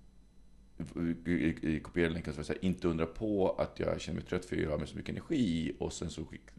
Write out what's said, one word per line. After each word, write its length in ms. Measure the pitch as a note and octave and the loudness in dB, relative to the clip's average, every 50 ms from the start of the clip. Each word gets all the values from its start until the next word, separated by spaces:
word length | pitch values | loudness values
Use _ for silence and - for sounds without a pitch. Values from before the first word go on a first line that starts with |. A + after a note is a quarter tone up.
| - - - - - - - - - - - - - - - - E2+ - - - E2+ E2+ E2 E2 - | -20 -20 -20 -20 -20 -20 -20 -20 -20 -20 -20 -20 -20 -16 -10 -10 -8 -6 -4 -2 0 0 0 0 0
i, 60 | E2 | 2
i, 440 | F2+ E2 C2+ E2 D#2 D#2 - D#2+ D#2+ | 2 4 4 4 2 2 0 0 0
i 40 | D2 | 0
kopierade 340 | D2 - - F2 E2+ D#2+ D#2+ | -2 -2 2 2 2 4 2
länken 200 | E2+ E2 D#2 C#2+ | 0 -2 -4 -4
så 40 | D2 | -4
var 20 | |
jag 60 | D2+ | -2
så 80 | - D#2 | -2 -2
här, 120 | - - | 0 2
inte 220 | F#2 F2 - - F2 | 0 2 4 2 2
undra 180 | E2+ D#2+ D#2+ | 4 4 2
på 500 | - - - A2 G#2+ G#2 G2 F#2+ F2 - - | 0 -2 -2 -2 0 2 4 4 4 4 2
att 200 | D2 D2 - - | 0 -2 0 -2
jag 220 | F2 E2 E2 E2 | 0 0 0 -2
känner 180 | - E2 D#2+ E2+ | -2 -4 -4 -4
mig 60 | D#2+ - | -4 -2
trött 160 | - F2+ - | -2 -2 -2
för 100 | - E2 | -2 0
jag 100 | E2 E2+ | 0 2
gör 60 | D#2+ | 2
av 80 | D2+ D2 | 2 0
med 100 | D2+ - | -2 -2
så 80 | - - | -6 -8
mycket 120 | - - | -6 -4
energi. 640 | - F#2 - - E3+ C#3+ B2 F#2+ E2 E2 D#2+ - - - | -4 -6 -2 0 2 4 4 4 4 2 2 0 -2 -2
Och 140 | - E2+ - | -4 -4 -4
sen 160 | - - E2 | -4 -6 -6
så 120 | - - D#2 | -4 -6 -8
skick-, 260 | - - - - - - | -8 -8 -14 -16 -16 -14